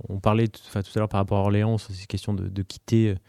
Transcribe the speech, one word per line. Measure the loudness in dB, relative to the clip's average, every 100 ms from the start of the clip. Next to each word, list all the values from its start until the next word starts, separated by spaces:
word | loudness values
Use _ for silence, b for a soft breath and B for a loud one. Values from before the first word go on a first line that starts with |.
| -10
on | 0
parlait | 2 4 2
t-, | -2 -8
enfin, | -6
tout | -4
à | -2
l'heure | 0
par | 0
rapport | 2 2
à |
Orléans, | 2 2 2 0
sur | -4
ces | -14 -8
questions | -8 -4
de, | -4 -4
de | -6
quitter, | -8 -10 2 2 4
euh, | 0